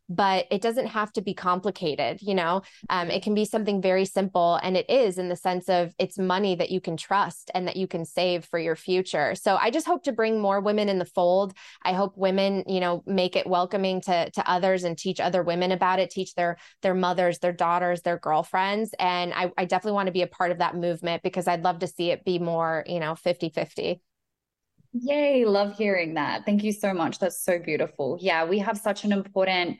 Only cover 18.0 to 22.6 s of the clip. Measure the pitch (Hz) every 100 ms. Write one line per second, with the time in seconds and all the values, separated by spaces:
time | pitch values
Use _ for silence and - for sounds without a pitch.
18 | 175 170 156 156 165 185 196 208 220 -
19 | 180 180 175 - 180 - 180 185 214 202
20 | 190 180 170 - 180 170 170 175 175 165
21 | 170 170 185 180 180 175 180 170 180 -
22 | 175 170 - 175 170 165